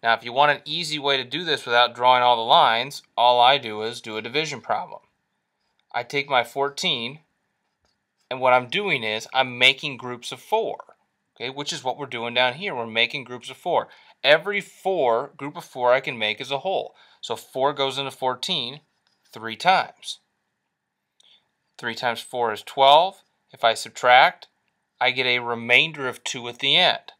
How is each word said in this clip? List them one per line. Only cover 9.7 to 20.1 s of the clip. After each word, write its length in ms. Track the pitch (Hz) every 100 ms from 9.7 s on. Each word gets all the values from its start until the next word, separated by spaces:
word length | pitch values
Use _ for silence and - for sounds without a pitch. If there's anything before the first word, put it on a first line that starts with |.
| 135 147 123
groups 340 | 123 120 -
of 80 | 123
four, 560 | - 220 208 - - _ _ _ _ _
okay, 140 | 123
which 240 | 135 143
is 100 | 156
what 140 | 127 120
we're 80 | 139
doing 280 | 120 117
down 200 | 120 127
here. 220 | 131 202 151
We're 100 | 117
making 400 | 110 120 147 123
groups 240 | 123 120
of 80 | 123
four. 320 | 180 143 - - _ _
Every 380 | 131 156 185 202
four, 720 | 190 - 190 185 127 113 139 _
group 220 | 139 170
of 80 | -
four 260 | 131 123
I 80 | 127
can 180 | 131 123
make 220 | 107 107
is 120 | 127
a 80 | 139
hole. 360 | 185 175 - _ _ _
So 140 | - 113
four 380 | - 131 135
goes 240 | 139 139 131
into 140 | 135
fourteen 680 | - 127 123 - 175 120 143 _ _ _ _ _
three 220 | 117 113 110
times. 640 | 175 185 110 - -